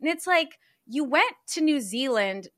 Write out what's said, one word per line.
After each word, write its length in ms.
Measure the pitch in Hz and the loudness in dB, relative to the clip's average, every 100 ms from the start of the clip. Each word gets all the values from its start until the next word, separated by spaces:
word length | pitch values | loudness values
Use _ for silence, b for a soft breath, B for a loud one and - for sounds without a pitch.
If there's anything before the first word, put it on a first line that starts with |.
And 80 | 294 | -4
it's 180 | 330 359 | -2 0
like, 320 | 349 320 - _ _ - | 0 0 -8 _ _ -10
you 180 | 254 | -6
went 260 | 277 302 466 - - | 0 2 2 -2 -10
to 120 | - | 0
New 180 | 311 294 | 2 2
Zealand 680 | 208 226 269 226 196 196 180 | -2 -4 0 0 0 -2 -10